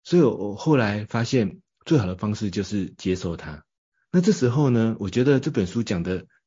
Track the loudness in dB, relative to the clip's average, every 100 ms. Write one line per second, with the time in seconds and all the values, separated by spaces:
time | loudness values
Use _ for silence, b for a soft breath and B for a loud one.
0 | 0 4 4 2 -6 -4 2 2 2 -2
1 | -4 -4 0 0 0 -4 _ _ 0 2
2 | 2 -4 -4 -4 -4 -4 -4 -4 -6 -6
3 | -4 -4 -4 -8 -12 -16 _ _ _ _
4 | _ 2 2 2 2 2 2 4 2 -2
5 | -2 0 2 2 0 -2 -2 -2 -2 -4
6 | -4 -6 b b